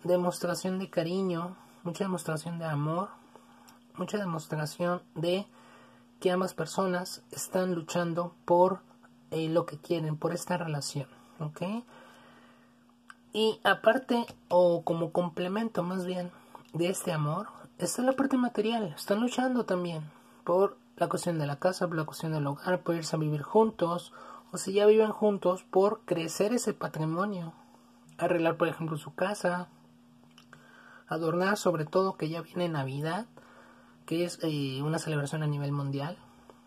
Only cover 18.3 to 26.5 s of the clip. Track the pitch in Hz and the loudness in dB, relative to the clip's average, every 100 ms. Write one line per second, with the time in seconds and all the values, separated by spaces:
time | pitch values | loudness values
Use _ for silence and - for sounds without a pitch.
18.3 | 262 247 226 214 233 196 147 - 202 240 | 2 2 2 0 0 -2 -6 -2 2 2
19.3 | - 254 247 214 180 175 160 151 - - | 2 0 0 0 0 -2 -6 -8 -14 -20
20.3 | - - 175 202 - - - 170 160 175 | -12 2 4 4 0 -14 -2 0 0 -2
21.3 | 165 143 143 185 190 175 165 151 - 160 | -2 -2 0 0 0 -2 -2 -4 -4 -4
22.3 | 156 143 143 - 180 - 170 156 160 151 | -2 -2 -2 -2 -2 0 -2 0 -2 0
23.3 | 151 139 214 220 - 170 175 - - - | -2 2 4 4 4 -2 -2 -6 -18 -18
24.3 | - - 175 190 196 208 220 220 202 208 | -18 -12 -8 0 6 8 8 6 4 2
25.3 | 202 180 185 - 185 202 214 - 165 165 | 4 2 0 0 4 4 2 -2 -2 -2
26.3 | - 202 | 0 0